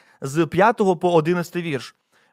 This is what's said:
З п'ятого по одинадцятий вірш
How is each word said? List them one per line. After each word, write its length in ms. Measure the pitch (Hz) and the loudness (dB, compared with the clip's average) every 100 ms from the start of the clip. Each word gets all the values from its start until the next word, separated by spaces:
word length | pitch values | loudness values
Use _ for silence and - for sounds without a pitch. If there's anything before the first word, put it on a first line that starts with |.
| _ - | _ -14
З 260 | 135 147 160 | -6 -2 -2
п'ятого 500 | 165 208 - 196 175 | 2 2 2 0 0
по 180 | 180 | 2
одинадцятий 480 | 170 156 180 165 175 | 2 2 -2 -4 -8
вірш 340 | 170 135 - _ _ _ _ | -6 -8 -10 _ _ _ _